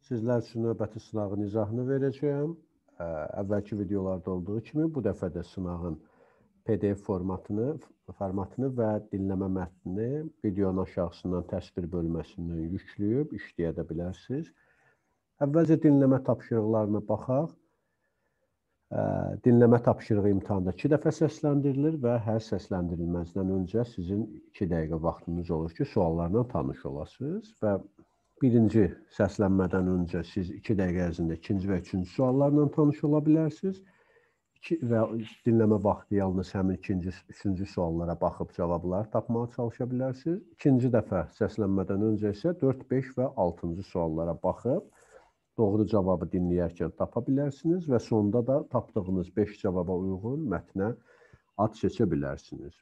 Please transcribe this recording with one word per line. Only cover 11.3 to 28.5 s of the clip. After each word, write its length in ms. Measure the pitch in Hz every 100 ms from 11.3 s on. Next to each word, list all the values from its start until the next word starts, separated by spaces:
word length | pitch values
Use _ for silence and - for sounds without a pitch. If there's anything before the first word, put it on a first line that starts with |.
| 90 85
təsvir 440 | - - - 85
bölməsindən 840 | 87 82 82 78 - 85 82 82
yükləyib 640 | 95 - - 101 123 156 104
işləyə 380 | - - 85 80
də 80 | 82
bilərsiniz. 640 | 80 87 98 - 131 165 _ _ _ _ _ _ _ _ _
Əvvəlcə 340 | 143 156 156 160
dinləmə 400 | 156 139 135 131
tapşırıqlarına 800 | 131 120 - 117 107 110 107 104
baxaq. 480 | 101 107 - 131 165 - _ _ _ _ _ _ _ _ _ _ _ _ _
Ə, 100 | - 104 95 92 95
dinləmə 380 | 123 120 120 117
tapşırığı 480 | 120 107 - 104 101
imtahanda 400 | 98 - 98 92
iki 160 | - 143
dəfə 180 | 147 160 147
səsləndirilir 800 | 156 - 151 143 139 135 151 160
və 160 | 120 120
hər 160 | 107 110 -
səsləndirilməzdən 1040 | 98 - 95 87 85 85 87 85 98 92 95
öncə 240 | 92 110 120
sizin 320 | - 87 101 110 -
iki 300 | - - 90
dəqiqə 300 | 85 78 80
vaxtınız 480 | 82 - - 85 87
olur 240 | 80 82 -
ki, 80 | 147
suallarla 640 | - 85 82 85 104 123
tanış 380 | 85 67 - 71
olasınız. 680 | 69 76 - 135 196 214 _
Və 180 | - 95 - _ _ _ _ _
birinci 440 | 135